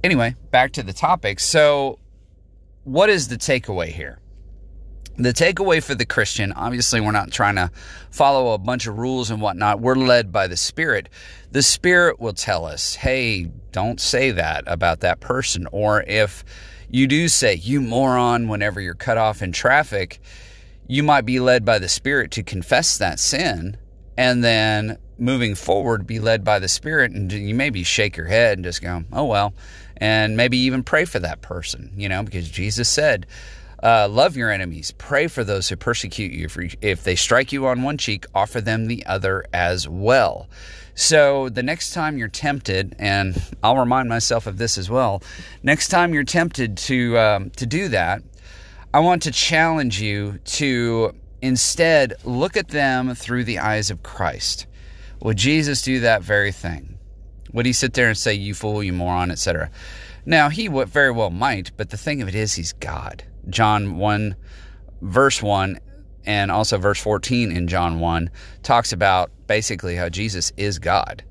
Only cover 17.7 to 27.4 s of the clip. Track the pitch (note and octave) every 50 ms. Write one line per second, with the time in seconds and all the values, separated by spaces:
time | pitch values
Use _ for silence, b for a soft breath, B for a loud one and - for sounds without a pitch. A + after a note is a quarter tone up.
17.7 | C#3 C#3+ C3 A2+ A#2 B2+ C3+ C3 B2+ B2 B2 A#2+ A#2+ A#2+ A#2 A2 G#2+ G#2 G#2 G#2
18.7 | G2+ G2+ G2 F2+ E2+ - - C3+ A#2 A2+ A2 A2 G#2+ - G#2 F#2 E2+ - - C3
19.7 | C3 D3+ D3+ - A2 G2 F#2 - - - B B B B B B B B B B
20.7 | B B B - B2+ C#3 D3 D3+ D3 C#3 A#2 A#2 B2+ B2+ B2 B2+ B2+ B2 G#2+ A2+
21.7 | A2+ G#2 F#2 A2 - - - C3+ C#3+ C#3 A2+ - - A#2 G2 - - F#2 E2 -
22.7 | B2+ B2 D#3+ - - - G#2 F2 D2+ - - - - C3+ F3 E3 G#2 E2 E2 F#2
23.7 | G#2 - - - - - - - - - B2+ B2+ B2 B2 A#2+ A#2 A2+ A2 A2 A2
24.7 | G#2+ G#2+ G#2+ A2 G#2+ - - - - - A#2+ B2 C3+ B2+ A#2+ G#2+ G2+ - - -
25.7 | F2+ G2+ E3 B2 A2+ G#2+ F2+ - A2+ A2+ G#2+ A2+ A2+ A2 G2 G#2+ G#2 G2 F#2+ F#2
26.7 | - - - D3+ D#3+ D3+ B2+ A#2 E2+ G2 G2+ F2+ G2+ G#2